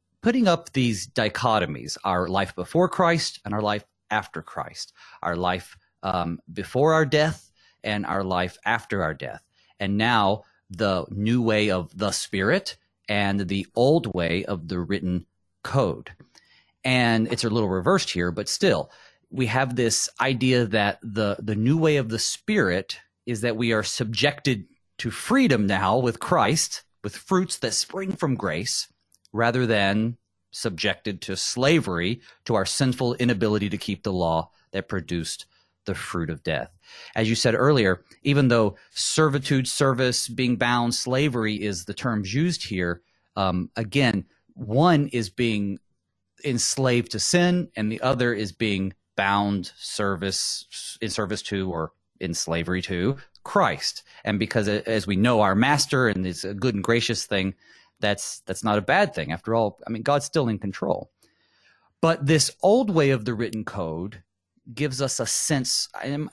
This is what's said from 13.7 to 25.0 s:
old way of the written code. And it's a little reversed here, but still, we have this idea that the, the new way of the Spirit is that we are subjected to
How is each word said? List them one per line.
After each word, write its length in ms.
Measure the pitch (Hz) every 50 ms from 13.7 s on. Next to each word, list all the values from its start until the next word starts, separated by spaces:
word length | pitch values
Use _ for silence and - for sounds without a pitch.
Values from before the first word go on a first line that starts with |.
| -
old 400 | 117 123 139 156 170 - 107 87
way 300 | 90 85 82 85 95 -
of 240 | - 101 85 80 82
the 100 | 92 90
written 480 | 85 80 98 95 - 92 90 87 - _ _ _ _ _ _ _ -
code. 480 | - - 139 120 87 71 55 - - - - - _ _ _ _ _ _ _ _ _ _ _ -
And 420 | 131 127 127 120 117 113 113 110 -
it's 100 | 120 -
a 80 | - 113
little 180 | 107 117 107 95
reversed 420 | 95 92 87 165 196 185 - -
here, 200 | - 87 87 90
but 180 | 82 104 101 -
still, 440 | - - 202 180 107 73 - - - - - - _ _ _ - 85
we 120 | 127 127
have 300 | 107 113 131 135 127 123
this 340 | 127 120 113 107 - - - - -
idea 460 | 120 135 135 113 131 127 127 123 120
that 320 | 104 107 110 101 104 - -
the, 340 | - 117 98 113 107 101 101 -
the 160 | 110 107 107
new 240 | 107 110 127 156 165
way 180 | 160 156 147
of 140 | 139 123 110
the 80 | 110 107
Spirit 800 | - - - - - - 214 202 117 92 87 98 - - - - - _ _ _ -
is 160 | 123 123 101
that 160 | 113 120 110
we 160 | 110 123 117
are 100 | 113 107
subjected 840 | 107 - - - 123 107 117 - 135 143 143 - - 143 123 101 - - _ _ _ _ _
to 120 | -